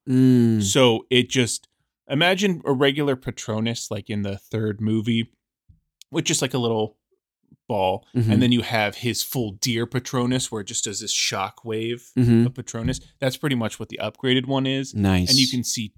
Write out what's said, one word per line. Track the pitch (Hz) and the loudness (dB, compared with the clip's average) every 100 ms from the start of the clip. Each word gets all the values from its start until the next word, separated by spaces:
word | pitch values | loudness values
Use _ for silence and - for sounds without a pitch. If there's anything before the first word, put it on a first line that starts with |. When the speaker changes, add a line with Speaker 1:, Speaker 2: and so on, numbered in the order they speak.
| - | 0
Speaker 1:
Mm. | 127 131 123 117 110 | 4 6 6 6 4
Speaker 2:
So | 98 139 123 110 - | 2 4 4 4 2
it | 123 123 | 2 2
just, | 131 117 - _ _ _ _ - | 0 0 -2 _ _ _ _ -6
imagine | 143 175 185 202 170 | 0 2 2 0 0
a | - | 0
regular | 131 143 143 147 131 | 2 2 2 0 -2
Patronus, | - - - 110 113 117 - | -6 -10 -6 -2 -2 -4 -8
like, | 104 - | -8 -6
in | 104 | -4
the | 101 98 | -4 -8
third | - 110 107 104 | -6 -4 -4 -2
movie, | 107 110 107 113 120 _ _ _ _ _ _ _ - | 0 0 0 -2 -2 _ _ _ _ _ _ _ -8
with | - | -4
just, | 233 170 | -2 -2
like, | 131 | -2
a | 131 | 0
little | 117 110 107 _ _ _ _ _ _ _ - | 0 0 -2 _ _ _ _ _ _ _ -6
ball. | 107 92 98 _ 127 | 0 0 0 _ -2
Speaker 1:
Mm-hmm. | 110 | 2
Speaker 2:
And | 107 | 4
then | 123 | 4
you | 120 | 2
have | 110 113 104 - | 0 0 0 -2
his | 120 107 | -4 -4
full | - 135 110 | -4 -4 -6
deer | 98 131 113 | -4 -4 -2
Patronus | 117 123 - 131 123 127 - | -2 -6 -4 -2 0 -2 -4
where | 110 | -8
it | 95 | -8
just | 113 | -6
does | 113 95 | -6 -6
this | 104 | -6
shock | - - 107 95 - 117 | -2 -2 -2 -6 -8 -8
wave | 110 113 120 - - | -4 -4 -8 -6 2
Speaker 1:
Mm-hmm. | 120 113 120 | 6 6 4
Speaker 2:
of | |
Patronus. | 127 - 113 117 127 - - | -2 -12 -6 -6 -6 -10 -6
That's | 135 - | -4 -2
pretty | 156 127 | -4 -2
much | 107 - | -4 -8
what | 110 | -12
the | 110 | -8
upgraded | 107 - 131 127 127 | -8 -4 0 0 0
one | 135 135 | -2 -2
is. | 135 131 | -4 -4
Speaker 1:
Nice. | 107 98 92 90 | 0 2 2 4
Speaker 2:
And | 104 | 4
you | 127 | 4
can | 127 | 0
see | 113 - 107 | -4 -4 -6